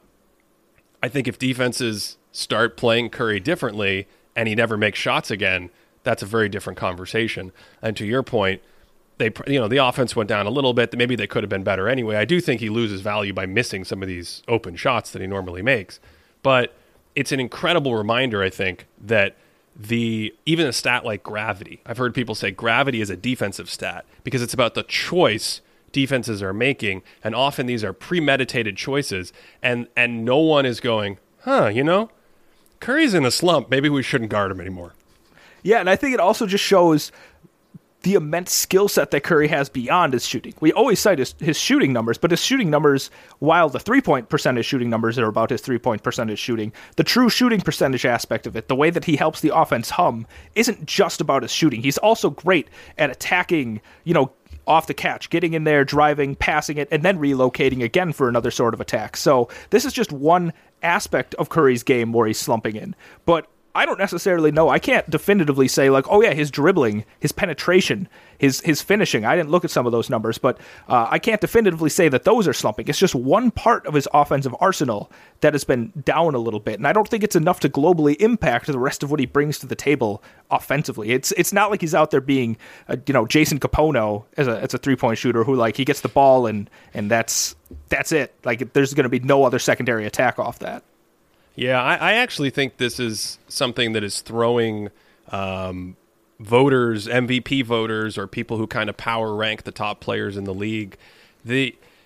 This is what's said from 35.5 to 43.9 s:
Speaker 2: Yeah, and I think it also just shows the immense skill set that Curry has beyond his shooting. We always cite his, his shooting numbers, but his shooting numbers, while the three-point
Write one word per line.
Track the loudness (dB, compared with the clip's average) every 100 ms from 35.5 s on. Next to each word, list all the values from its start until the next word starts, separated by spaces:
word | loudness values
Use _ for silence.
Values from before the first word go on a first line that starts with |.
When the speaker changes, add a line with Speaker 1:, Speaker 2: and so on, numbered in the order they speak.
| _
Speaker 2:
Yeah, | 2 2
and | 4
I | 2
think | 2
it | 2
also | 2 2 0
just | -2
shows | 4 6 6 4 0 -12 -20 _ _ _ _ -20 _ _
the | 2 2
immense | 2 -4 -2
skill | -4 2 2 4
set | 2 0
that | -2
Curry | 2 2 2
has | 0 -2
beyond | -4 0 2 2
his | 0 -2
shooting. | -6 -8 0
We | 2
always | 4 4 4
cite | 2 2
his, | 0 -4
his | -4 -2
shooting | 2 2 2
numbers, | 0 0 0
but | 0
his | 0
shooting | 0 0 2
numbers, | 4 4 4 -2 -14 -20 -4
while | 2 4 4
the | 0
three-point | 2